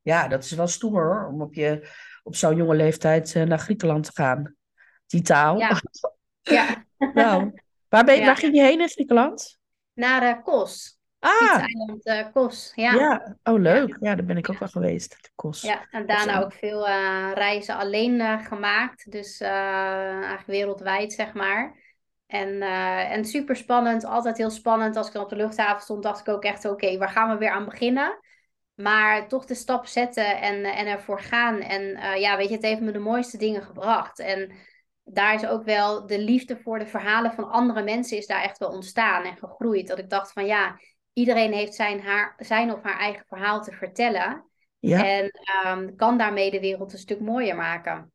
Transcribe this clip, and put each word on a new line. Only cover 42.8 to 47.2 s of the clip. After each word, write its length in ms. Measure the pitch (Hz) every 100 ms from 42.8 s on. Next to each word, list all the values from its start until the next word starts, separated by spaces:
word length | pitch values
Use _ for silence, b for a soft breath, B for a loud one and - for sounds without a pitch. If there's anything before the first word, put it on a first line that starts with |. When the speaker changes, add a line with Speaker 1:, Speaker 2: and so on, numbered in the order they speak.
Speaker 2:
haar 160 | 208 185
eigen 260 | 208 208 -
verhaal 340 | 185 202 214
te 100 | 208
vertellen. 720 | - 185 - 240 196 185 294 _ _ _ _
Speaker 1:
Ja. 260 | - 175 202
Speaker 2:
En, 240 | 196 196
ehm, 640 | - - 190 185 185 190 190
kan 220 | 220 247
daarmee 320 | 214 202 196
de 100 | 196
wereld 320 | 190 190 190
een 60 | -
stuk 220 | - 208